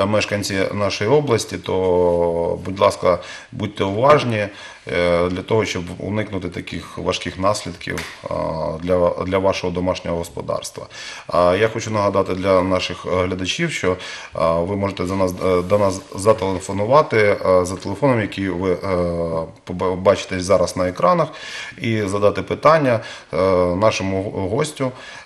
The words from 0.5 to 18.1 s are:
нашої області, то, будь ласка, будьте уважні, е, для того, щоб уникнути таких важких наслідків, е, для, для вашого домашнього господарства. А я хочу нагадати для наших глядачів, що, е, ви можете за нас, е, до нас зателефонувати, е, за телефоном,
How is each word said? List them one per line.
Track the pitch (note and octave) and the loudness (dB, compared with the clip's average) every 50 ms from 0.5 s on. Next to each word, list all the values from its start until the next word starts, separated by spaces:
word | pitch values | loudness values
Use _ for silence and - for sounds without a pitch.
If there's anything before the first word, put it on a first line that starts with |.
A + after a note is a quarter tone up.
| G2 F#2+ F#2+ - - | 0 0 0 0 0
нашої | G#2 G2+ F#2+ - - G#2 G#2+ | -2 -2 -2 -2 -2 0 2
області, | C#3+ D3+ D3 B2+ A#2 G#2 - - G2+ E2+ | 2 2 4 2 0 0 0 -4 -8 -8
то, | - - F#2+ F#2 F#2 F#2 F2+ F2+ F2+ F2 F2 F2 F2 E2+ E2+ E2+ E2+ F2 E2+ F2 F2+ | -4 -2 -2 0 2 2 4 4 4 4 4 2 2 2 0 0 0 -2 -2 -4 -6
будь | F#2+ F#2+ G2 | -8 0 2
ласка, | G2+ G2 - - - F#2 F2 F2 - - - - - - | 2 2 2 2 2 2 2 0 -2 -10 -16 -18 -18 -14
будьте | A#2 A#2+ A2 G2 - - G2+ | -8 -6 -6 -6 -4 -2 -2
уважні, | G2 G2 A2 B2+ C#3+ D3+ C3 B2 B2 A2+ G#2 G2+ G2+ - - - - - - - - | -2 0 4 6 6 6 6 4 0 -2 -2 -2 -4 -6 -14 -18 -18 -20 -16 -8 -4
е, | - F2 F2 F2 F2 F2 F2 F2+ | 0 2 2 4 4 2 2 0
для | F2+ F#2+ | -2 -4
того, | - - A2+ A2 G2+ | -2 0 0 0 2
щоб | - - F#2+ F2 F2 F2+ E2+ | 0 -4 -6 -6 -8 -10 -8
уникнути | - F#2 G2+ G#2+ G#2 F2+ F#2+ F#2 F2+ F2+ | -6 -4 -4 -4 -4 -4 -6 -6 -6 -6
таких | - - - - - F2 - - - F2+ | -8 -8 -10 -8 -10 -10 -10 -10 -12 -4
важких | F2 F2+ F#2 - - F2+ F2+ F#2+ | -2 -2 -2 -2 -4 -6 -4 0
наслідків, | F#2+ G2+ G#2+ - - F2+ F2 - - F2+ F2+ E2 - - - - - | 0 0 0 0 -4 -8 -10 -10 -8 -8 -8 -8 -8 -10 -14 -14 -8
е, | - E2 E2 E2 E2 D#2+ D#2+ D#2 D#2+ D#2 D#2 | -6 -4 -4 -2 -2 -4 -4 -4 -4 -6 -4
для, | F2 F2+ F#2 F2+ F2 F2 - - F2+ | 0 2 2 4 4 2 2 0 -2
для | F#2 F#2+ F#2+ | 0 0 2
вашого | F#2+ F#2+ F#2 - - F2+ | 2 2 2 2 -2 -4
домашнього | F2 F2+ F2+ F#2 F2+ - - F2 E2+ | -2 -2 -2 -2 -2 -2 -4 -4 -4
господарства. | E2+ E2 - - D#2+ D#2+ D#2+ - - - - - - - - - - - - - - - | -4 -4 -6 -10 -10 -6 -6 -6 -6 -6 -10 -12 -14 -14 -14 -16 -16 -14 -14 -14 -14 -8
А | - D#2+ E2+ F2+ F2 F2+ G2 | -2 2 4 4 6 6 4
я | A2 A2+ | 2 2
хочу | - A2+ - A2 | 0 -4 -6 -4
нагадати | A2 G#2 G2+ G2+ G2 G2 F#2 F#2+ F#2 | -2 0 0 2 2 2 0 0 -4
для | F#2 F#2 G2 F#2+ F#2 | -2 2 2 4 4
наших | F#2 F#2 F#2 F#2 - - F2 - - | 4 2 0 0 -2 -4 -8 -8 -4
глядачів, | - F2 F#2 F2+ F#2 F#2 F2+ F#2 F2+ - - E3+ D#3+ | -2 0 0 0 0 -2 -4 -4 -4 -2 -2 -4 -4
що, | C#3+ - - F#2 | -2 -2 0 0
е, | F2+ - - - - - - - - | -2 -2 -6 -12 -14 -14 -16 -10 -4
ви | - D#2+ E2 D#2+ E2+ F2 F#2 G2+ | 0 0 2 2 2 0 0 -2
можете | G2 G2+ G2 F2+ - F#2 | -2 -2 -2 -2 -4 -4
за | F2+ F#2+ | -2 0
нас, | G2 F#2+ F#2 F2+ - - | 0 0 0 0 -2 0
е, | F#2 F2+ F2+ | 2 2 2
до | F2 F#2 G#2 G#2 | 2 2 2 2
нас | G2+ G2 F#2 F#2+ - - - | 4 2 0 -2 -10 -12 -12
зателефонувати, | - F#2+ A2 A2 - G2 F#2+ F#2+ F2+ - - F#2+ G2 G#2 A2 C3+ D#3 D3+ D3+ A#2 | 2 4 4 4 4 2 -2 -2 -4 -6 -6 -4 -2 2 4 6 4 6 4 4
е, | A2 G#2 G2+ F#2+ E2+ - F#2+ F#2 F#2 F2+ | 4 4 4 4 2 4 4 4 4 4
за | F2 F#2+ | 2 -4
телефоном, | F2+ - G2+ F#2+ - C#3+ C#3 | -6 -6 -8 -4 0 2 2